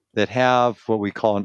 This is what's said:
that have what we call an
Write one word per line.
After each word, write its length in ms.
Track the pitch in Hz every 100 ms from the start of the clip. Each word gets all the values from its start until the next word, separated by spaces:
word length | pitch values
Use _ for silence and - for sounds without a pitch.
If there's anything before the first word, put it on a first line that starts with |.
| _
that 140 | 107 101
have 500 | 127 127 123 120 107 -
what 140 | 110
we 100 | 101
call 260 | - 110
an 80 | 101